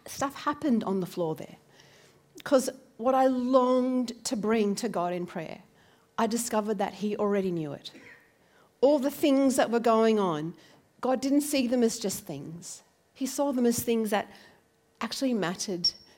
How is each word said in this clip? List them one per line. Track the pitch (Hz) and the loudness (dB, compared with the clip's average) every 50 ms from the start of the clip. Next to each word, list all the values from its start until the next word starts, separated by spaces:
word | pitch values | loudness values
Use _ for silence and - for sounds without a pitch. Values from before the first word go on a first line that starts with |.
| - | -16
stuff | - - - - 277 277 | -14 -6 -6 -6 -6 -6
happened | - - 294 294 294 311 302 233 214 | -6 -6 -6 -6 -2 0 0 0 0
on | - - 190 190 | 0 -2 -4 -4
the | 180 | -4
floor | 180 - 180 170 156 156 | -6 -4 -4 -4 -4 -4
there. | - - - - - _ _ _ - - - - - _ _ _ _ _ _ _ - | -6 -10 -16 -18 -20 _ _ _ -20 -20 -20 -20 -20 _ _ _ _ _ _ _ -12
'Cause | - - 294 262 - 254 - - - _ _ | -4 2 2 2 2 2 -8 -10 -20 _ _
what | - 226 254 269 | -4 0 2 4
I | 262 262 262 | 4 4 4
longed | 262 247 247 247 262 262 247 254 254 254 247 262 254 254 247 233 - - - | 4 2 0 4 4 4 6 6 4 2 2 2 0 0 -2 -2 -6 -8 -6
to | - - | -6 -4
bring | 208 185 214 226 233 208 202 196 | -2 0 0 2 2 2 0 0
to | - 240 214 | -2 -4 -4
God | 185 185 175 175 | -2 -2 -2 -2
in | 180 175 175 | -4 -4 -6
prayer, | 175 - 175 160 - - - - _ _ _ _ _ _ _ _ _ - - | -8 -8 -10 -10 -10 -12 -16 -18 _ _ _ _ _ _ _ _ _ -2 -2
I | 226 | 0
discovered | 220 226 226 233 - 226 214 208 214 220 196 | 0 0 -2 -4 -2 -2 -2 -2 -2 -2 -2
that | 202 - - | -4 -6 -4
he | - 202 208 208 | -6 -4 -4 -2
already | - 208 202 202 202 190 190 | 0 0 0 0 0 0 0
knew | 175 170 156 147 | -2 -4 -4 -6
it. | 139 - - - - - - - - - _ _ _ _ _ _ _ _ _ _ _ - | -10 -12 -14 -16 -18 -20 -20 -20 -20 -20 _ _ _ _ _ _ _ _ _ _ _ 2
All | 240 277 302 285 | 4 4 4 4
the | 240 285 | 2 -2
things | 285 - - 294 269 269 277 269 240 | -2 2 2 4 4 6 4 4 4
that | 277 - - | 4 2 2
were | 226 240 | 2 2
going | 233 240 226 220 220 226 220 214 | 4 4 4 6 6 4 4 4
on, | 196 180 160 147 151 165 175 - - - - _ _ _ _ - | 2 0 0 -2 -4 -6 -8 -12 -20 -20 -20 _ _ _ _ -6
God | - 247 262 254 | -2 -2 -2 0
didn't | 269 277 277 294 | 0 2 2 2
see | 285 - - 269 247 226 | 2 2 0 0 0 2
them | 254 247 233 | 2 2 2
as | 226 214 - | 2 0 0
just | - 196 - - - | -4 -6 -6 -6 -10
things. | - 151 139 151 - 165 170 190 - - - _ _ _ _ _ _ _ | -10 -10 -10 -10 -12 -14 -14 -14 -16 -18 -18 _ _ _ _ _ _ _
He | - 269 | -8 -8
saw | 262 - - 277 285 | -6 -2 -2 -2 0
them | 247 254 240 | 0 2 2
as | 240 233 - | 2 2 0
things | - - 233 226 220 208 | 0 0 0 0 0 0
that | 214 196 - - - - - - _ _ _ _ _ _ _ _ _ - | -2 -2 -2 -4 -14 -20 -20 -20 _ _ _ _ _ _ _ _ _ -8
actually | - - - - 277 262 247 | -8 -8 -6 -2 -2 0 0
mattered | 208 175 165 185 - - - 185 175 170 - - - - _ - | 0 -2 -2 -4 -4 -6 -6 -6 -2 -2 -4 -4 -4 -20 _ -20